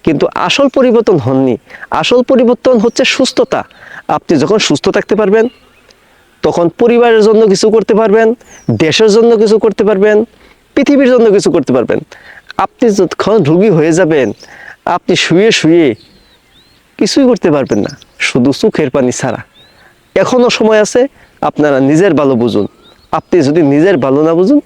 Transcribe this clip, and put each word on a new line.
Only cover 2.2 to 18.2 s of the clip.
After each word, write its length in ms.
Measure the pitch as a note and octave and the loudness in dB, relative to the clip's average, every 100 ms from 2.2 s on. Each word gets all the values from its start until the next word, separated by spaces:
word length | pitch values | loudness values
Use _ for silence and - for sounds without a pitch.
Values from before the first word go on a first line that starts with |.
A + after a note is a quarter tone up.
পরিবর্তন 560 | B3 B3+ A#3+ A#3+ B3+ B3 | 2 2 2 0 0 0
হচ্ছে 260 | A3+ - | 0 -2
সুস্থতা। 600 | C4 - B3+ - A#3 C3+ - - - - - | -4 -2 -2 -2 -4 -4 -8 -16 -20 -16 -6
আপনি 280 | D3+ - D#3+ | -6 -2 -2
যখন 220 | D3+ G#3+ | 0 0
সুস্থ 300 | - D3+ G3 | -2 -2 -2
থাকতে 260 | - - G#3+ | -2 -2 -2
পারবেন, 320 | G3+ A3 A#3 - _ _ _ _ _ _ _ _ | 0 0 0 -6 _ _ _ _ _ _ _ _
তখন 260 | D#3 F3 E3+ | -4 -2 -2
পরিবারের 540 | - A#3 A#3+ A#3+ A3+ | 0 0 2 2 2
জন্য 240 | G#3+ G#3+ A3 | 2 2 2
কিছু 240 | F#3+ G#3 | 2 0
করতে 240 | A3+ G3 | 0 0
পারবেন, 400 | G#3 A3+ A3 A3 B3 _ - - | 0 2 2 0 -2 _ -14 -6
দেশের 400 | A2 D#3+ D3 A3 | -2 0 2 2
জন্য 260 | G#3+ A#3 A3+ | 4 2 2
কিছু 220 | G#3+ G#3+ | 2 2
করতে 260 | A3 - | 0 -2
পারবেন, 400 | G#3 G3 G#3 G#3+ A#3 _ _ _ _ | -2 0 2 0 -2 _ _ _ _
পৃথিবীর 340 | - C#4 C#4+ C4 | -4 0 2 2
জন্য 220 | B3+ A3+ | 2 2
কিছু 200 | G3 F3 | 2 0
করতে 220 | E3 C3 | -2 -2
পারবেন। 260 | B2 A2 - - - - - - - | -2 -2 -4 -6 -16 -20 -20 -16 -8
আপনি 340 | F#3+ - A#3+ | -6 -2 -2
যখন 520 | G3+ F3 - - A3 | 0 -2 -2 -2 0
রোগী 260 | D3 E3+ A3 | 2 2 2
হয়ে 240 | D#3 D#3 | 2 0
যাবেন, 400 | D#3+ D3+ D#3 B2+ G3 - - - - | 0 0 0 -2 -6 -16 -20 -20 -12
আপনি 320 | - F3 - F3+ | -6 -6 -2 -4
শুয়ে 340 | - E3 G#3+ | 0 0 2
শুয়ে 440 | - D3+ E3+ D3 G#2+ - _ _ _ _ _ _ _ _ - | 0 2 2 2 -2 -10 _ _ _ _ _ _ _ _ -6
কিছুই 260 | G#3 D4+ | -4 0
করতে 260 | B3+ G3+ F#3 | 0 0 0
পারবেন 280 | D3 B2+ G#2+ | 0 -2 -4
না, 180 | F#2 - _ | -4 -8 _
শুধু 340 | - | -10